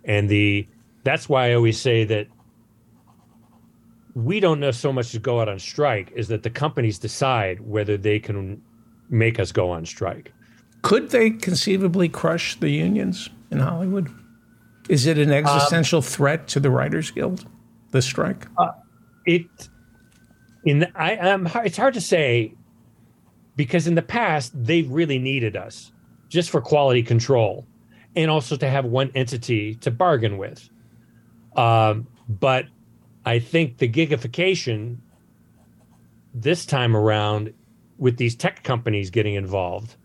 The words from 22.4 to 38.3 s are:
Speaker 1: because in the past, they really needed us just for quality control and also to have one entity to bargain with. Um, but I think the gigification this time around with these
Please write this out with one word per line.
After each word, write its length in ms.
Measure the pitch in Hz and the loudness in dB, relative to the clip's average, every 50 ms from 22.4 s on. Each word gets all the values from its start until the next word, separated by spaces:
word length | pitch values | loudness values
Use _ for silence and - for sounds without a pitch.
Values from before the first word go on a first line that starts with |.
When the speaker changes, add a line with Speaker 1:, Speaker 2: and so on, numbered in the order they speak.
| 113 107 - - - _ _ _ _ _ _ _ _ _ _ _ _ _ _ _ _ _ _ | 0 -2 -8 -20 -20 _ _ _ _ _ _ _ _ _ _ _ _ _ _ _ _ _ _
Speaker 1:
because 300 | 143 147 120 - 175 151 | -4 -2 0 0 0 0
in 80 | 170 170 | 2 0
the 80 | 165 | 0
past, 500 | 160 - - 240 226 185 156 147 120 - - | 0 -2 -2 -2 0 0 0 -2 -4 -6 -8
they 280 | 139 117 120 170 170 | -6 -2 0 0 0
really 360 | 160 131 127 160 170 151 135 127 | 0 0 -2 -2 0 0 -2 -2
needed 380 | 127 131 139 135 117 107 - | -2 -2 -2 -2 -2 -4 -4
us 340 | 95 92 - - - - - _ _ _ _ - _ _ _ | -6 -12 -12 -18 -20 -20 -20 _ _ _ _ -20 _ _ _
just 220 | - 170 170 - | -2 -2 -2 0
for 100 | - 151 | -2 -2
quality 420 | 117 - 151 147 143 135 127 123 | 0 2 2 4 4 6 4 4
control 640 | 117 - 120 113 - - 135 120 110 98 - - - - _ _ _ _ _ - - _ - | 4 4 2 2 4 4 4 4 4 2 -2 -6 -14 -20 _ _ _ _ _ -20 -20 _ -2
and 140 | 175 160 160 | 0 0 2
also 260 | 156 156 - - 151 | 2 0 0 -2 -4
to 120 | 135 147 135 | -2 0 0
have 160 | 135 139 131 | 0 0 0
one 240 | 120 117 131 139 127 127 | 0 0 0 0 0 -2
entity 600 | 135 131 120 139 120 117 - 120 107 104 107 110 | -2 -2 -2 -4 -8 -4 -2 -2 -2 -2 -4 -10
to 140 | 113 - 131 | -6 -4 -4
bargain 480 | 117 117 185 175 156 123 110 104 101 95 | 0 2 2 2 2 2 0 -2 -2 -4
with. 300 | 98 - - - - _ _ _ _ _ _ _ _ _ _ - _ _ _ - _ - - | -8 -10 -12 -16 -20 _ _ _ _ _ _ _ _ _ _ -20 _ _ _ -20 _ -4 0
Um, 500 | - 120 117 113 113 110 107 107 113 117 - - _ _ | 2 4 4 6 6 4 4 2 0 -6 -10 -18 _ _
but 400 | - 107 95 - 135 131 127 - - _ _ _ _ _ _ _ _ _ _ _ | -10 -4 0 2 2 2 2 -2 -6 _ _ _ _ _ _ _ _ _ _ _
I 120 | 113 117 120 | -2 -2 -2
think 400 | 120 - - 165 165 131 - - | -2 0 0 0 0 0 0 -2
the 100 | 135 117 | -2 0
gigification 1080 | 113 151 165 139 147 120 - 120 - - 175 190 190 170 - 127 113 107 107 120 123 120 - _ _ _ _ _ _ _ _ _ _ _ _ _ _ _ _ _ _ _ _ _ _ _ _ _ - | 2 0 0 0 0 -4 -4 -8 -4 -2 0 0 0 -2 -2 -4 -4 -4 -6 -10 -12 -14 -16 _ _ _ _ _ _ _ _ _ _ _ _ _ _ _ _ _ _ _ _ _ _ _ _ _ -12
this 300 | 120 110 147 175 170 - | -4 -2 -2 -2 -2 -2
time 320 | - 147 131 123 117 110 | 0 0 2 4 4 4
around 560 | 107 104 110 107 107 104 104 107 107 107 107 - _ _ _ _ _ _ _ _ - | 4 4 4 2 2 0 0 -2 -2 -4 -8 -12 _ _ _ _ _ _ _ _ 0
with 180 | 131 127 120 | 0 0 2
these 180 | 123 127 117 | 2 -2 -2